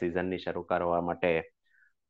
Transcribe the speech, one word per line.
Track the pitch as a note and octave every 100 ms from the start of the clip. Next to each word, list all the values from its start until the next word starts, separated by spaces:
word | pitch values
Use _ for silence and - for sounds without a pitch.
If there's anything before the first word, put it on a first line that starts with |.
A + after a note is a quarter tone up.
season-ની | F2 F2 F#2 F2+
શરૂ | F2 E2+
કરવા | E2+ F2+ F2 E2+
માટે, | F2 E2+ F2+ E2 - _ _ _ _ _ _